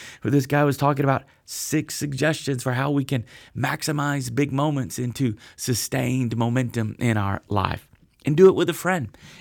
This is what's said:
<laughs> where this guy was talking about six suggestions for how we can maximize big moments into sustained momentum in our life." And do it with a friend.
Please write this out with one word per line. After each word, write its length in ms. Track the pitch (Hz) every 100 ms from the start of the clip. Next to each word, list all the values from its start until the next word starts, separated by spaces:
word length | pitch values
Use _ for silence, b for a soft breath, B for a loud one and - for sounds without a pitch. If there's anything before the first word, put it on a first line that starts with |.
<laughs> 200 | - -
where 80 | 113
this 160 | 139 127
guy 180 | 143
was 120 | 147 135
talking 280 | 143 143
about 200 | 139 131 - b
six 500 | - - - 156 -
suggestions 680 | - 147 131 151 156 - 131
for 100 | 131
how 180 | 123 139
we 140 | 143
can 200 | 139 135 107 B B -
maximize 800 | 131 151 - 151 143 143 123
big 180 | 120 143
moments 460 | 135 151 143 101 -
into 380 | 123 113 131 107 B B
sustained 800 | - 113 - 135 127 131 120 117
momentum 600 | 117 123 123 117 110 -
in 180 | 120 107
our 260 | 98 98 -
life." 380 | 104 92 - - _ _ _
And 120 | - 156
do 120 | 190
it 60 |
with 140 | 104 165
a 60 |
friend. 420 | 160 175 185 107 - B B